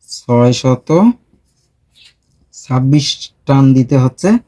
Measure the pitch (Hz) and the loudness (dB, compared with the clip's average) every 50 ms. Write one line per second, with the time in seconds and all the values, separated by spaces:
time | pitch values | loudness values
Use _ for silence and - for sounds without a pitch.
0 | _ _ - - _ - 120 120 120 123 123 - - 131 127 - _ - 156 175 | _ _ -20 -18 _ -2 0 2 2 2 0 -2 -2 -4 -4 -4 _ -2 0 2
1 | 202 240 240 _ _ _ _ _ _ _ _ _ _ _ _ _ _ _ _ _ | 2 0 0 _ _ _ _ _ _ _ _ _ _ _ _ _ _ _ _ _
2 | _ - _ _ _ _ _ _ _ _ _ - - - 131 127 131 135 139 147 | _ -20 _ _ _ _ _ _ _ _ _ -20 -12 -6 -4 -2 0 0 0 0
3 | 139 - - - - - _ _ _ - 139 139 139 135 131 131 123 120 147 135 | 0 -4 -10 -10 -14 -20 _ _ _ -2 0 2 4 4 2 2 0 0 0 0
4 | 127 131 - - - 190 220 240 - | 0 -2 -4 -4 -2 -2 -2 -2 -2